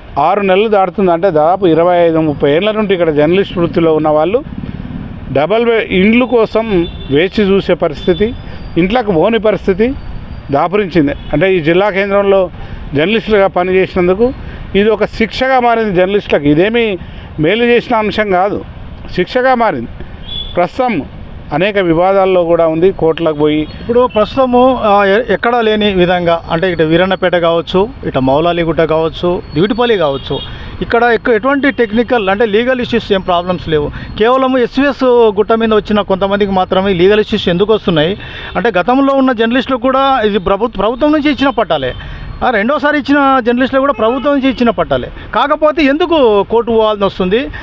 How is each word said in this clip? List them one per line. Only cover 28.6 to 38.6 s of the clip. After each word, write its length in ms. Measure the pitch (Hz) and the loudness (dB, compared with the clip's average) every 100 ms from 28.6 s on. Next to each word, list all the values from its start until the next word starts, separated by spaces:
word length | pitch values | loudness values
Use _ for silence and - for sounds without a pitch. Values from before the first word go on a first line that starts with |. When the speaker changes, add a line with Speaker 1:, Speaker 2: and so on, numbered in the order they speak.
| 165 160 160 | -2 0 0
Speaker 2:
కావచ్చు, 480 | 156 160 - 175 180 - | 0 -2 -2 -2 -2 -4
దివిటిపల్లి 440 | 143 202 220 240 214 | -2 0 0 0 2
కావచ్చు, 340 | 156 139 - 139 - - - - | 0 -2 -6 -8 -8 -14 -14 -10
ఇక్కడ 180 | 185 233 240 220 | -2 0 2 2
ఎక్క-, 180 | - 220 | 2 0
ఎటువంటి 320 | 240 277 277 214 | 2 0 0 0
టెక్నికల్ 480 | 233 214 233 247 190 | 0 0 0 0 0
అంటే 140 | 196 226 202 | 0 2 2
లీగల్ 240 | 240 254 233 | 0 -2 -2
ఇష్యూస్ 260 | 233 - 196 | -4 0 -2
ఏం 40 | 185 | 0
ప్రాబ్లమ్స్ 380 | 175 180 175 - | -2 0 -6 -2
లేవు. 160 | 156 147 - - - | -2 -2 -8 -12 0
కేవలం 400 | 214 262 262 262 233 | 2 2 2 0 0
ఎస్వీఎస్ 380 | - 285 247 254 240 226 196 | 0 0 2 2 4 4 2
గుట్ట 140 | 202 220 | 0 0
మీద 100 | 226 214 | 2 0
వచ్చిన 200 | 208 208 202 | 0 -2 0
కొంతమందికి 420 | 190 196 202 202 190 | 0 0 0 0 0
మాత్రమే 320 | 185 185 196 185 | 0 0 0 2
లీగల్ 180 | 185 214 214 | 4 4 2
ఇష్యూస్ 220 | 214 - | -2 -2
ఎందుకు 180 | 175 202 220 | 0 2 0
వస్తున్నాయి 420 | - 160 156 208 - - - | 0 0 0 -2 -10 -14 -8
అంటే 160 | 185 | -4